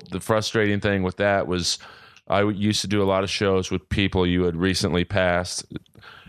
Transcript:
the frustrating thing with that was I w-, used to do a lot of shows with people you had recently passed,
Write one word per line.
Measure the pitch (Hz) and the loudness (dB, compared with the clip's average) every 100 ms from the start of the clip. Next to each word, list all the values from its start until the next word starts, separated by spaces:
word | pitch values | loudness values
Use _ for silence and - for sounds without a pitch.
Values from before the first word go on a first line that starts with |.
| - | -4
the | 92 | -8
frustrating | - 110 - 113 104 101 | -2 0 0 0 2 2
thing | 104 98 | 0 0
with | 92 - | -2 0
that | 101 98 71 | 0 2 0
was | 90 85 - - - - - - | -2 -2 -4 -10 -20 -20 -14 -2
I | 98 | 0
w-, | 104 95 | 0 0
used | 104 104 | 0 0
to | 95 | 0
do | 104 | 0
a | 98 | 2
lot | 95 | 2
of | 98 | 0
shows | - 101 95 90 | 0 2 2 0
with | 92 - | -4 -2
people | 110 95 95 90 | 0 0 2 2
you | 90 | 2
had | 90 82 | 0 0
recently | 92 90 95 87 | 0 0 0 0
passed, | 87 101 90 87 90 - - - _ - - - | 0 0 2 0 -4 -8 -12 -14 _ -20 -20 -20